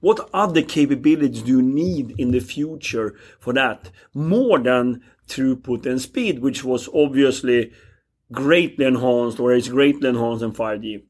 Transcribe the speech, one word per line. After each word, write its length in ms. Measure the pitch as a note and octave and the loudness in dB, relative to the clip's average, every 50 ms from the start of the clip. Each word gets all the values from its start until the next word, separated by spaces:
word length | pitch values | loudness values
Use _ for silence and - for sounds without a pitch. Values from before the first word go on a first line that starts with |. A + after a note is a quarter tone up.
What 280 | - F3+ A3 - - - - | 4 2 2 2 0 -6 -2
other 300 | F#3+ G3+ G3+ E3 D#3+ - | 0 0 2 2 2 0
capabilities 800 | - - D#3+ D3 C#3 C#3+ B2+ A#2+ D3 D#3+ D3+ D3 C3+ A#2+ A#2 A2 | 2 2 0 2 2 2 2 4 2 4 4 2 -2 -2 -4 -2
do 60 | A#2+ | 2
you 140 | C3 C3 B2+ | 2 4 4
need 560 | C3 C3+ D3 E3 F#3 F3+ D3+ C3 A2 - G2+ | 2 2 0 -2 -2 -2 -4 -6 -8 -6 -6
in 140 | C3 B2 B2 | -2 0 0
the 80 | B2 | -2
future 760 | - - - - D3 D#3 D#3+ - - - - A2+ A2 G#2+ - - - - - _ | -2 -4 -6 -6 -6 -6 -6 -10 -10 -8 -6 -4 -4 -6 -8 -12 -20 -20 -20 _
for 140 | - B2 B2 | -8 -4 -2
that? 380 | C3+ C3+ B2 G#2+ - - - - _ _ _ _ | 0 0 0 -2 -6 -14 -20 -20 _ _ _ _
More 440 | C3+ D3+ D#3+ F3+ A#3 C4+ B3 G3+ D3+ | -6 -2 0 2 2 2 4 2 2
than 440 | A#2+ B2 B2+ B2+ B2 B2 B2 B2 - _ _ _ _ _ | 4 2 2 2 2 0 -2 -4 -10 _ _ _ _ _
throughput 580 | - - C3+ C3 C3 B2+ - - B2 A2 - | -6 -2 0 0 0 -2 -4 -6 -6 -4 -2
and 140 | C3+ B2+ C3 | -4 -4 -4
speed, 400 | B2+ - _ - B3 G#3+ E3+ B2+ | -6 -6 _ -4 -2 -2 -4 -2
which 240 | A#2+ C3+ B2 - - | -2 -4 -4 -2 -4
was 240 | B2+ B2+ B2 B2 - - | -4 -4 -4 -4 -4 0
obviously 800 | D#3+ D3 C#3+ C3+ C3 C#3 C3 B2+ - - B2+ A#2+ A#2+ A2+ - _ _ _ _ _ _ _ _ _ _ _ _ A#2+ | 0 0 2 4 4 4 4 2 0 0 0 2 2 0 -2 _ _ _ _ _ _ _ _ _ _ _ _ -8
greatly 540 | B2 C3+ C#3 E3 F3 E3+ D#3 - - C#3 | -4 0 2 4 4 2 0 -2 0 0
enhanced 520 | C3 C3 A#2+ B2 B2+ B2 A#2+ A#2+ A#2+ A2+ A#2 | 2 2 2 2 0 0 0 0 -2 -4 -2
or 140 | B2 B2 B2 | 2 2 2
is 160 | B2 A#2+ A#2 | 2 2 0
greatly 400 | B2 C3 C#3 C#3+ C#3+ C#3+ C#3+ C3 | 0 2 4 4 2 2 0 -2
enhanced 340 | B2 A#2 A#2 A#2 A#2 A2 A#2 | 0 0 -2 -2 -2 -4 -6
in 100 | A2+ G#2+ | -6 -4
five 300 | - A#2 A2 G#2+ G#2 A2 | -6 -6 -4 -4 -6 -8
G. 220 | A2 G#2+ G2+ G2 _ | -10 -12 -12 -14 _